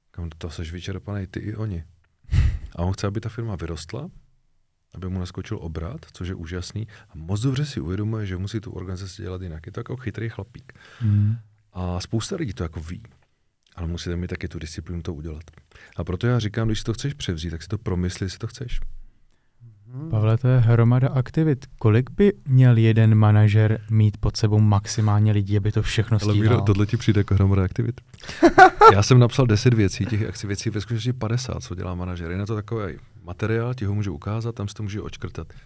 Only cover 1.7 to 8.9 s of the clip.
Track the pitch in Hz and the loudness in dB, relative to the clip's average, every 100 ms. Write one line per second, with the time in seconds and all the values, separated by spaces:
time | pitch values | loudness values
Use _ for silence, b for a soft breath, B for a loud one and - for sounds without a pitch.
1.7 | 87 78 _ _ _ - B B B B | -8 -10 _ _ _ -2 B B B B
2.7 | - 87 95 104 101 110 - 117 98 82 | -6 -4 -2 -4 -4 -8 -8 -8 -8 -8
3.7 | 82 - 127 165 - _ _ _ _ _ | -10 -10 -10 -12 -16 _ _ _ _ _
4.7 | _ _ - 90 92 90 - 90 107 82 | _ _ -12 -8 -6 -6 -10 -10 -10 -8
5.7 | 80 82 160 - - 90 92 82 90 - | -8 -8 -10 -16 -12 -10 -8 -8 -10 -8
6.7 | 104 110 B B - 80 101 123 131 147 | -10 -12 B B -16 -6 -4 -2 -2 -4
7.7 | - 71 95 104 110 101 92 98 113 98 | -6 -6 -4 -4 -6 -6 -6 -6 -8 -10
8.7 | 98 92 | -12 -10